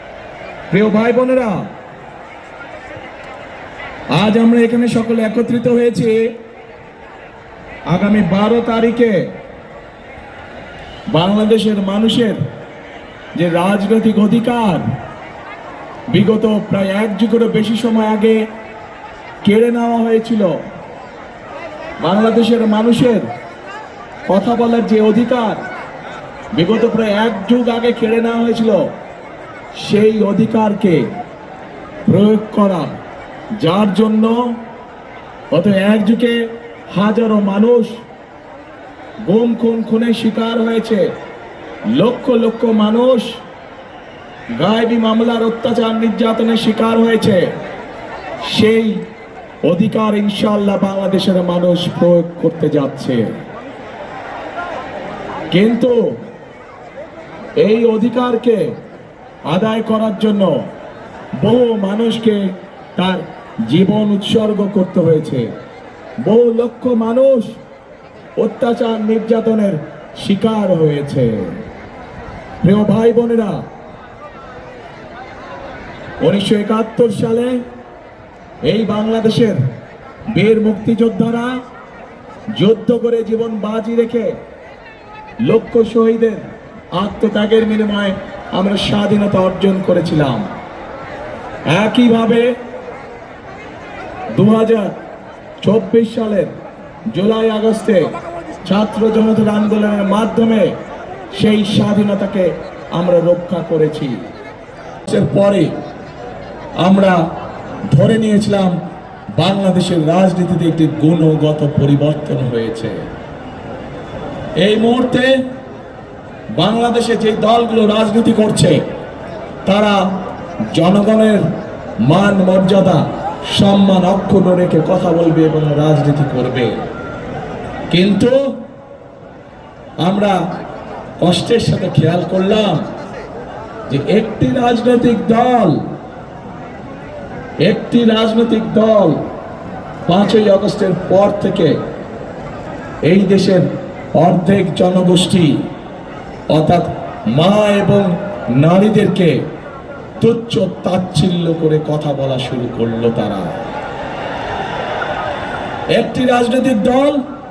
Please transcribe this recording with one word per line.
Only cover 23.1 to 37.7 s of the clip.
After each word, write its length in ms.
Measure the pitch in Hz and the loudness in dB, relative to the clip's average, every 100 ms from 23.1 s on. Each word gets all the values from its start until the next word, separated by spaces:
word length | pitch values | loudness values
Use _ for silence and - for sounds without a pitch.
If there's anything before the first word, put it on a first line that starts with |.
| 208 - - - - - - - - - - - | 2 -2 -8 -14 -16 -16 -16 -16 -18 -18 -10 -2
কথা 240 | 190 240 233 | 0 2 0
বলার 240 | 233 233 190 | 2 0 2
যে 60 | 214 214 | 4 4
অধিকার 440 | 208 240 240 220 165 - - - - - - - - - 214 | 4 2 0 0 -4 -8 -12 -12 -14 -14 -14 -14 -16 -6 0
বিগত 260 | 175 220 226 | 2 2 2
প্রায় 200 | 220 214 202 226 | 2 0 2 0
এক 80 | 196 - | -2 2
যুগ 160 | 247 233 233 | 2 2 0
আগে 140 | 240 - | 0 0
কেড়ে 200 | 220 233 233 | 0 2 2
নেওয়া 180 | 233 | 0
হয়েছিল, 280 | 233 226 220 185 - - - - - - - - - - - | 0 2 2 2 0 -6 -16 -18 -18 -18 -18 -18 -16 -12 0
সেই 300 | 208 220 220 196 | 4 4 4 2
অধিকারকে 640 | 208 226 226 214 190 185 151 110 - - - - - - - - - - | 2 2 2 0 2 2 4 2 -6 -12 -14 -16 -16 -16 -16 -14 -4 2
প্রয়োগ 340 | 185 208 214 - 214 | 4 6 4 0 0
করা, 260 | 196 170 143 - - - - - - 107 | 2 2 -4 -8 -14 -16 -16 -16 -12 -2
যার 240 | 156 190 208 185 | 0 2 2 2
জন্য 260 | 220 220 220 233 240 226 - - - - - - - - - | 2 2 2 2 0 -4 -10 -16 -18 -20 -20 -18 -18 -18 -2
গত 140 | 165 202 190 196 | 2 2 2 4
এক 60 | 220 196 | 4 4
যুগে 260 | 233 233 233 226 - - - - 180 | 2 2 0 -2 -8 -14 -18 -8 -2
হাজারো 400 | 214 220 226 214 196 | 2 2 2 2 2
মানুষ 320 | 202 226 | 2 4